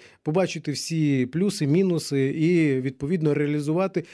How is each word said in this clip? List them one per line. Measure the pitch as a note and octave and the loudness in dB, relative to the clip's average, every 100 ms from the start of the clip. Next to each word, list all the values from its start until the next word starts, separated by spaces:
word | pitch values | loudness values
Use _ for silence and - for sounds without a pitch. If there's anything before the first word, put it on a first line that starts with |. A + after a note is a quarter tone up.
| - _ | -10 _
побачити | D3+ F3 F3+ D#3+ D3 | -2 0 0 -2 -6
всі | C#3 - E3 D3 C3+ B2+ | -6 -4 0 2 2 0
плюси, | D#3+ G3+ G3+ C#3+ | 0 -2 0 2
мінуси | E3 F#3+ D#3+ - C#3 C3+ | 2 2 0 -2 0 0
і, | C3+ D#3+ E3+ D3+ C3 | 0 2 4 4 2
відповідно, | C3 - C#3+ F3+ D#3 | -2 -4 -4 0 0
реалізувати, | D3 D3 D3+ C#3+ E3 F#3+ F#3 - | 0 0 -2 -2 -2 -2 -4 -8